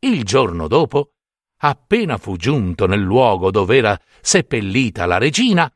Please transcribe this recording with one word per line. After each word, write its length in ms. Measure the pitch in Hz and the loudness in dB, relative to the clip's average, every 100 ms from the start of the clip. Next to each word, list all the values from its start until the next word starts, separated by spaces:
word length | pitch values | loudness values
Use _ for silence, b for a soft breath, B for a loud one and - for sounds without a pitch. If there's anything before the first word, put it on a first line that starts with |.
Il 240 | 269 214 | 0 -2
giorno 440 | 104 120 120 85 80 | 0 0 0 -2 0
dopo, 460 | 123 131 143 143 _ _ _ _ _ | 0 2 -2 -4 _ _ _ _ _
appena 600 | 147 143 _ 220 202 110 | -4 -4 _ 0 0 -4
fu 180 | - 92 | -6 -6
giunto 500 | 95 147 95 85 95 | -2 -2 -2 0 0
nel 140 | 98 | 0
luogo 500 | 95 113 123 95 92 | 2 2 2 2 0
dove 280 | 98 95 131 | 0 2 2
era 200 | 110 101 b b | 2 -2 b b
seppellita 880 | - 190 - 117 101 104 127 85 87 | -6 -4 -4 -4 -2 -2 -2 -2 -2
la 100 | 92 | 0
regina 560 | 131 151 254 185 156 | 0 0 0 2 0